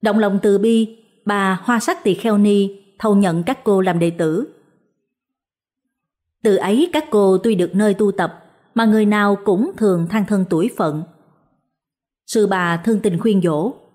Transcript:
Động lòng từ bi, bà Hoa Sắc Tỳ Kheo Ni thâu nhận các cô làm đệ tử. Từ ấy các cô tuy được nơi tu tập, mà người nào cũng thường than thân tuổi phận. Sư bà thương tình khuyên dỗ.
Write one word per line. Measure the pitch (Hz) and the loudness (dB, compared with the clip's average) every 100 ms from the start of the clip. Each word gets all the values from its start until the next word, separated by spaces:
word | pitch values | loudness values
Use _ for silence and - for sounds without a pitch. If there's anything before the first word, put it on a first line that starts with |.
Động | 214 208 | 0 0
lòng | 208 196 | 0 0
từ | 208 196 | 2 2
bi, | 220 226 220 - _ _ | 2 2 0 -6 _ _
bà | - 202 196 185 | -6 -2 -2 -2
Hoa | - 233 | -2 -2
Sắc | 220 370 | -2 -4
Tỳ | - | -2
Kheo | 180 233 208 | -2 0 2
Ni | 208 202 196 196 _ _ | 4 2 0 -4 _ _
thâu | 220 | 0
nhận | 202 196 165 | 2 2 0
các | 170 262 | -4 -4
cô | - 190 | 0 0
làm | 185 170 | 0 0
đệ | 170 | -2
tử. | 170 160 165 262 - _ _ _ _ _ _ _ _ _ _ _ _ _ _ _ _ _ _ | -2 -2 -2 -6 -12 _ _ _ _ _ _ _ _ _ _ _ _ _ _ _ _ _ _
Từ | 226 196 | 0 0
ấy | 185 220 339 | 0 0 0
các | 302 302 | -2 -2
cô | 214 196 190 | 2 2 2
tuy | 185 | 2
được | 196 175 | 0 0
nơi | 185 214 | 0 0
tu | 196 214 | 2 0
tập, | 196 170 - - _ _ | 0 -4 -6 -20 _ _
mà | - | -2
người | 226 214 214 | 2 2 2
nào | 208 202 202 | 2 0 0
cũng | 202 185 285 392 | 0 0 -2 -2
thường | 220 180 170 | 0 0 -2
than | 220 196 | -2 -2
thân | 208 180 | -2 0
tuổi | 165 208 - | 0 -2 -2
phận. | 170 151 165 _ _ _ _ _ _ _ _ _ _ _ _ | -4 -4 -10 _ _ _ _ _ _ _ _ _ _ _ _
Sư | 226 202 | -2 0
bà | 190 175 170 | 0 -2 -2
thương | 170 220 | -2 0
tình | 214 170 | 0 -2
khuyên | 226 196 | 0 2
dỗ. | 170 151 185 - _ | 2 0 -4 -6 _